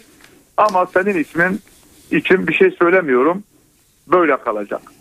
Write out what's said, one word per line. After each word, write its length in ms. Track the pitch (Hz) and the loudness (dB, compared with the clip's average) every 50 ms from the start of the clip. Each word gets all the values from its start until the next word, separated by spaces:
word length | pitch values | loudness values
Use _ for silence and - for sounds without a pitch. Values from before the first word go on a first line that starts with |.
| - _ _ _ - - - _ _ _ _ - | -8 _ _ _ -20 -20 -20 _ _ _ _ 0
ama 280 | 202 214 196 180 180 | 0 0 2 0 -2
senin 340 | 180 - 180 185 208 202 170 | 0 0 -2 -2 0 -2 -2
ismin 400 | 143 - - 156 175 185 196 208 - _ _ _ _ _ _ - _ _ | -4 -4 -2 -2 -2 -2 -2 -6 -10 _ _ _ _ _ _ -20 _ _
için 360 | - 165 - - 185 185 185 165 | -4 -4 0 0 0 0 0 -2
bir 60 | 160 | 0
şey 180 | - 190 185 | 2 2 2
söylemiyorum. 720 | 180 - 175 170 180 190 175 143 127 123 123 156 180 196 208 _ _ _ _ _ _ _ _ _ _ _ _ - | 2 0 0 2 2 2 0 2 0 0 2 0 -2 -4 -8 _ _ _ _ _ _ _ _ _ _ _ _ -2
Böyle 300 | 156 185 175 147 135 127 | 0 2 2 2 0 -2
kalacak. 440 | - 123 110 104 104 101 - - - - - _ | -2 -6 -6 -6 -6 -8 -10 -12 -12 -16 -20 _